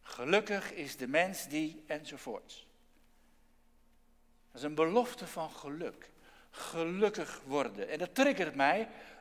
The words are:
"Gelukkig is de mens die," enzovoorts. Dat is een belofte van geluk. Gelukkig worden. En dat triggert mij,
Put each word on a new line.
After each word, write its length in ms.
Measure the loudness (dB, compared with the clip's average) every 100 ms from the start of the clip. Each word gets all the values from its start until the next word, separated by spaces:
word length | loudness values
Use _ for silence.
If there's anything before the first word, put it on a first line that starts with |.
"Gelukkig 680 | -14 -6 4 4 4 -2 -2
is 260 | -8 -8 -6
de 100 | 2
mens 400 | 4 4 0 -4
die," 360 | -2 -2 -4 -8
enzovoorts. 800 | -8 -6 -12 -8 -10 -10 -20 -20 _ _ _ _ _ _ _ _ _ _ _ _ _ _ _ _ _ _
Dat 100 | -6
is 20 |
een 120 | -4 4
belofte 520 | 6 6 2 -4 -8
van 240 | -6 -6
geluk. 600 | -8 -10 -6 -8 -8 -20 -20 -20 -20 -20
Gelukkig 920 | -12 -8 -2 -2 4 2 2 -8 -10 -2
worden. 440 | 0 0 -2 -4
En 80 | -4
dat 180 | -2 4
triggert 400 | 4 4 -2 4
mij, 340 | 4 4 -2 -10 -18 -18